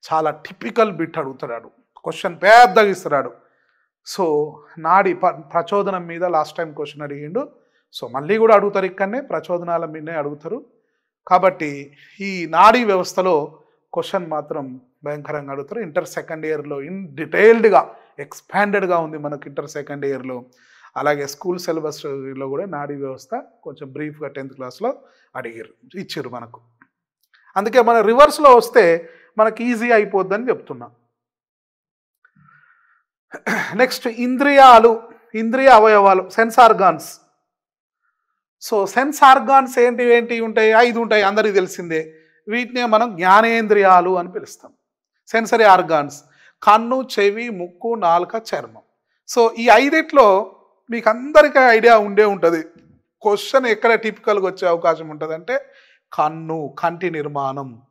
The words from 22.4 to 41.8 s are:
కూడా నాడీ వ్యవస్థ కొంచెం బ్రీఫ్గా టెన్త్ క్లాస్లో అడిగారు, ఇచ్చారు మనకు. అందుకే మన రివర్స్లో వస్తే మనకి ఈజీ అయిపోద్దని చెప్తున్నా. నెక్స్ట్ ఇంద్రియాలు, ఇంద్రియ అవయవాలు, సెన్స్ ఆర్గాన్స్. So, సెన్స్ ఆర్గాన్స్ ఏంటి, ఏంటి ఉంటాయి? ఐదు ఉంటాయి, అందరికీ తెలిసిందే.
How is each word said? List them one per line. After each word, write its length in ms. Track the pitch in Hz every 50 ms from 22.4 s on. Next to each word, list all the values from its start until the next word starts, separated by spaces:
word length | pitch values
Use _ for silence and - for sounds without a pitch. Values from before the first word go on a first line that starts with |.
| 139 135
కూడా 180 | 139 147 185
నాడీ 300 | 202 - 147 143 143 147
వ్యవస్థ 400 | 139 139 135 131 131 - _ - 247 294 _ _ _ _
కొంచెం 300 | 165 143 _ 151 135 131
బ్రీఫ్గా 340 | 143 151 151 147 151 151 139
టెన్త్ 260 | 139 143 135 139 131
క్లాస్లో 420 | 131 131 127 120 - 190 240 285 - _ _ _ _ _ _ _
అడిగారు, 640 | 127 123 117 113 113 117 - _ _ _ _ _ -
ఇచ్చారు 320 | - - - 165 135 123
మనకు. 320 | 117 123 117 120 117 - _ _ _ _ _ _ _ _ _ _ _ _ _ _ _ _ _ _ _ 190
అందుకే 240 | 202 226 214 254
మన 200 | 233 220 233 226
రివర్స్లో 540 | 214 202 233 247 294 302 285 - 311 285 254
వస్తే 540 | 240 226 - - 262 208 170 165 165 170 - _ _ _ _ _ 214
మనకి 260 | 214 220 220 220 233
ఈజీ 280 | 240 247 220 226 240
అయిపోద్దని 580 | 240 220 214 190 190 196 185 185 190 208 240 254
చెప్తున్నా. 420 | 190 - - _ 143 123 120 117 _ _ _ _ _ _ _ _ _ _ _ _ _ _ _ _ _ _ _ _ _ _ _ _ _ _ _ _ _ _ _ _ _ _ _ _ _ _ _ _ _ _ _ _ _ _ _ _ - - _ - - 208 - - -
నెక్స్ట్ 320 | 196 247 254 - - - 247
ఇంద్రియాలు, 960 | 226 226 247 247 254 247 285 285 285 277 269 262 247 226 226 233 226 226 - - - _ _ _ _
ఇంద్రియ 320 | 220 226 226 226 262 269 269
అవయవాలు, 600 | 254 220 214 220 214 208 196 196 190 185 185 185
సెన్స్ 300 | - - 226 226 226 -
ఆర్గాన్స్. 600 | 254 226 220 175 196 180 160 151 - - - _ _ _ _ _ _ _ _ _ _ _ _ _ _ _ _ _ _ _ _ _ _ _ _ _ _ _ _ _ - -
So, 160 | - 214 196
సెన్స్ 380 | 190 - 240 262 285 294 - -
ఆర్గాన్స్ 560 | 269 262 269 226 214 269 269 262 247 254 254
ఏంటి, 240 | 240 247 240 226 247
ఏంటి 360 | 240 233 233 240 233 247 233
ఉంటాయి? 320 | 226 226 214 226 220 220
ఐదు 280 | 220 220 240 240 233 226
ఉంటాయి, 240 | 233 214 226 214 202
అందరికీ 300 | 190 202 214 214 214 196
తెలిసిందే. 600 | 196 185 180 - -